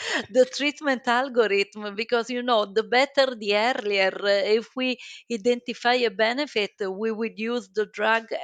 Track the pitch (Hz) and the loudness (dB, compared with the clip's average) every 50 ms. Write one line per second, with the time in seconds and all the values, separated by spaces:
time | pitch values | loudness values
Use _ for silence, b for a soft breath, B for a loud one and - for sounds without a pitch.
0 | B B B 302 226 - 202 254 254 - - - 262 294 285 - 311 285 262 233 | B B B -4 -4 0 2 4 4 4 2 -2 -2 -2 -2 -2 -2 -2 -2 0
1 | - 254 233 240 262 285 240 254 226 202 196 196 196 - - 214 208 208 202 196 | 0 0 0 2 0 0 2 2 2 4 4 2 0 0 -4 -8 -10 -10 -8 -8
2 | 226 - 247 233 226 - 247 247 247 247 247 220 208 196 196 214 220 196 226 247 | -4 0 0 0 0 -2 -4 -4 0 2 2 2 2 2 0 -2 -2 2 2 2
3 | 269 277 - - 269 262 247 220 214 202 202 208 214 240 262 269 214 208 202 196 | 2 2 2 2 2 2 0 -4 -2 0 0 2 2 2 0 -2 -2 -2 0 2
4 | 190 190 - - 190 202 202 202 190 202 214 226 214 - _ 254 254 254 247 240 | 2 2 0 0 0 2 2 2 2 2 2 2 0 -2 _ -4 -2 -2 -2 -4
5 | B B B B B - 240 226 190 240 240 240 240 - 226 - - 240 247 247 | B B B B B -8 -8 -2 0 0 0 0 -2 -8 -10 -2 0 2 2 2
6 | 240 226 190 190 220 220 240 262 302 262 - 226 202 190 - - 208 190 190 190 | 2 0 0 0 0 0 0 -2 -4 -2 -2 -2 -2 -2 -4 -4 -6 -4 -4 -4
7 | 220 226 220 208 226 220 185 185 220 226 240 247 202 190 190 220 214 202 - - | -4 -4 -2 -2 -4 -6 -6 -6 -6 -4 -4 -4 -6 -4 _ -4 -4 -4 -2 -2
8 | 208 220 226 226 226 220 - - | 0 2 2 0 0 -4 -8 -2